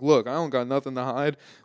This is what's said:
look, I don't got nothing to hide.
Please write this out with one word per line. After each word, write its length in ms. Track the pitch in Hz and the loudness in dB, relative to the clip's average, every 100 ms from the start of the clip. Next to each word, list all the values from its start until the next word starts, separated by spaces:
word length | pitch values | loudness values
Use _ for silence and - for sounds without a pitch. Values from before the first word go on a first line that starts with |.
look, 240 | 135 147 113 | 6 4 4
I 80 | |
don't 160 | 143 165 | -4 -2
got 160 | 131 123 | -2 0
nothing 280 | 135 139 | -2 -2
to 100 | 127 | -6
hide. 320 | 127 123 143 143 - - | -4 -2 -2 -4 -12 -20